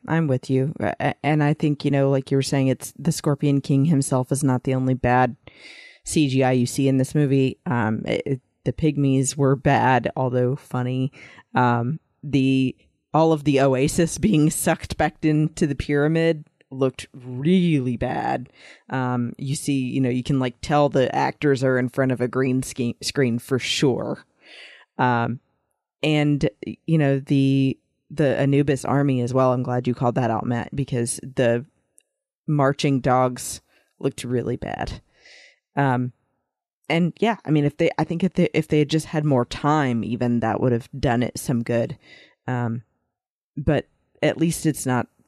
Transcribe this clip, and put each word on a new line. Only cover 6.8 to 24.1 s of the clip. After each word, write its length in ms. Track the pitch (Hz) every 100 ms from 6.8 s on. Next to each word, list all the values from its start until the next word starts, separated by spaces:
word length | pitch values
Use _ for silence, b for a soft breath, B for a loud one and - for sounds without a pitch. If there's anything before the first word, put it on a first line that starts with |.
| 135
in 80 | 135
this 160 | 131
movie. 440 | 151 147 135 131 - -
Um, 360 | 120 110 110
it, 180 | - 113 -
it, 140 | 131 - _
the 80 | -
pygmies 640 | - 156 143 139 135 127 147
were 200 | 139 139
bad, 540 | - 135 117 127 113 -
although 380 | 131 123 123
funny. 580 | 139 - 131 123 127 131 B B B _
Um, 440 | - 123 117 120 156 - _
the, 540 | 147 139 131 135 131 - _ _ _
all 200 | 151 160
of 120 | 156
the 160 | 143 135
Oasis 580 | 139 127 143 - 165 -
being 320 | 220 160 151
sucked 460 | - - 160 - -
back 280 | 156 -
into 420 | 160 151 151 - 160
the 80 |
pyramid 720 | 135 - 143 147 160 165 160 - _ _
looked 360 | 135 131 - -
really 840 | 143 123 123 147 185 175 151 127 120
bad. 540 | 123 - 117 131 123 b b b b
Um, 440 | 131 127 123 120 -
you 180 | 135 139
see, 220 | - 139
you 220 | 127 127
know, 100 | 131
you 120 | 127
can, 160 | 120 139
like, 220 | 127 -
tell 280 | - 147 143
the 240 | 135 127
actors 500 | 139 135 - 147 135
are 140 | 131 127
in 100 | 127
front 240 | - 131
of 80 | 123
a 80 | 123
green 340 | 127 131 127
ske-, 340 | 127 - 120 -
screen 360 | - - 131 117
for 200 | - 127
sure. 680 | - - 147 120 113